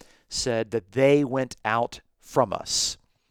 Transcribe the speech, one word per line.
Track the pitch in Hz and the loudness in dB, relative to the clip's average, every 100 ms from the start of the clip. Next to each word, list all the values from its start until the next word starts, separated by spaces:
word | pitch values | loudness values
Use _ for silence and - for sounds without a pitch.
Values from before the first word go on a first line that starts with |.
| - _ _ | -20 _ _
said | - 127 113 110 | -6 -2 -2 -2
that | 113 - | -4 -4
they | 127 135 147 | 2 4 4
went | 139 135 127 - | 2 -2 -6 -6
out | 110 113 120 - _ _ | -2 -2 -2 -8 _ _
from | - 151 110 | -4 0 0
us. | 87 - - - - _ _ _ | -2 -4 -4 -4 -6 _ _ _